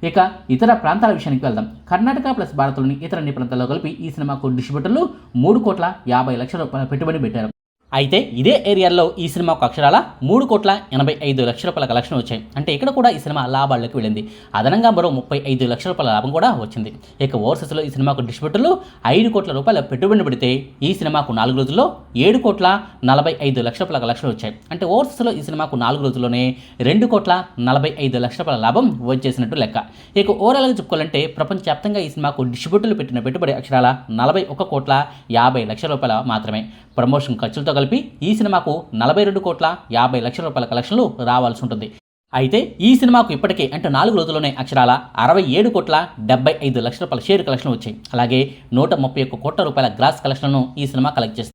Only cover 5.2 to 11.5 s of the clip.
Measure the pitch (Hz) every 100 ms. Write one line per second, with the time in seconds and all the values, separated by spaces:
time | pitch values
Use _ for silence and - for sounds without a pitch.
5.2 | - 123 143 226 214 190 175 185 - 120
6.2 | 131 120 127 170 143 135 131 139 160 160
7.2 | 123 113 107 - _ _ _ 135 139 185
8.2 | 277 117 139 285 196 202 180 175 170 -
9.2 | 165 175 170 160 - - 143 190 - -
10.2 | 131 214 277 208 196 196 - 131 143 151
11.2 | 147 135 120